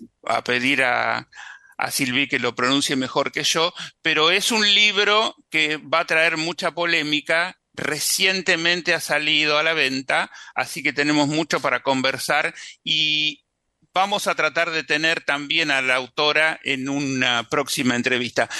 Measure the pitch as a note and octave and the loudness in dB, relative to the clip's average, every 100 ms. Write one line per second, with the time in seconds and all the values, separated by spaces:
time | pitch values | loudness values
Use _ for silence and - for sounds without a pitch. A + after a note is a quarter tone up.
0 | - _ - A#2 - B2 B2+ C3+ B2+ A#2 | -20 _ -4 -2 0 0 2 2 2 2
1 | A#2 A#2 - - - - - - A#2+ - | 0 -2 -6 -16 -20 -20 -18 -6 -4 -2
2 | C3 B2 C3+ C3 A#2+ A#2 B2 C#3 C#3 C3+ | -2 0 0 -2 -2 -2 0 0 0 -2
3 | B2+ D3 C#3 D3+ C#3+ E3 E3 - - - | -2 -2 -2 -2 -2 0 -2 -4 -14 -6
4 | D#3+ D#3 D#3+ F#3+ - A3 G#3 G3+ G#3 G3 | 0 2 4 2 2 2 4 4 4 2
5 | G#3 G#3+ A#3 - _ D#3 D3+ D3+ D3 D#3+ | 2 2 2 -4 _ -2 0 -2 -2 0
6 | F3 E3 E3 D#3+ E3 F3 F3 D#3 E3+ E3 | 2 2 2 0 -2 -4 -4 -2 0 0
7 | D3+ D3+ - E3 F3+ - _ - - D3 | 0 -2 0 0 -2 -6 _ -8 -6 -4
8 | - - F#3+ F#3+ F3 E3 E3+ F3 E3 E3 | -2 0 2 2 0 0 2 0 0 -2
9 | - D3 D3+ D3+ D3+ D3+ D#3+ D#3+ C3 C3 | 0 0 2 2 2 2 2 2 0 -2
10 | C3 D3+ G3+ - - - B2+ D#3 C#3+ C3+ | 0 0 -2 -8 -10 -6 -6 -4 -4 0
11 | D3 D3+ C#3+ D3+ D3+ E3+ C#3+ B2+ C#3 C3 | 2 2 2 0 0 -2 0 0 0 0
12 | C3+ C3 - D3+ - - - - - D#3 | 0 -2 0 0 0 -6 -16 -12 -4 -2
13 | D#3 D3+ D3+ C#3+ _ _ _ _ _ F3+ | 0 0 -2 -6 _ _ _ _ _ -2
14 | G3 G3+ G3 E3+ D#3 D3 E3+ D#3+ C3+ D3+ | 0 0 -2 0 0 0 -2 -2 0 0
15 | D#3+ D#3+ - C#3+ C#3+ D#3+ D#3 C3+ C3 B2+ | 2 0 0 -2 0 0 2 2 2 0
16 | B2+ - D3+ D3+ D#3+ - - C3+ C3+ C#3 | 0 0 2 4 2 0 -4 -4 -2 -4
17 | C#3 C3 B2+ A#2+ A2+ C#3+ C#3 - B2+ A#2+ | -2 0 0 0 0 -2 -2 -2 0 0
18 | B2+ B2 B2 - A2+ - | 0 0 -2 -2 -2 -4